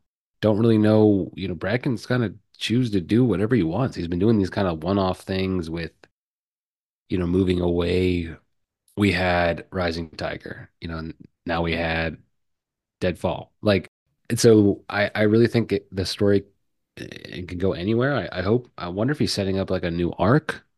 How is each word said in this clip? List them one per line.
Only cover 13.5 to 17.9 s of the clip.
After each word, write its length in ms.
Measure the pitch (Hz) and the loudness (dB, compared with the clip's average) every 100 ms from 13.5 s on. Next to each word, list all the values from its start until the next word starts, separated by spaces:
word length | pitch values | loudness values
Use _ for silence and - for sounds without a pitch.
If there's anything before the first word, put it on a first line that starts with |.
| _ | _
Like, 260 | 104 95 - _ _ _ _ | 0 0 0 _ _ _ _
and 100 | 120 | 2
so 440 | 117 107 101 - _ | 6 8 6 2 _
I, 220 | 101 101 - | -2 -2 0
I 80 | |
really 240 | 107 110 117 | 2 4 4
think 240 | 120 104 | 2 0
it, 140 | 98 - 95 | -4 -4 -6
the 100 | 90 | -6
story, 400 | - 101 101 98 _ _ _ _ - | 0 2 2 0 _ _ _ _ -18
it 520 | - - - - 80 | -18 -16 -14 -14 -10
can 80 | 90 | -4
go 160 | 95 | -2
anywhere. 560 | 80 95 | -2 -2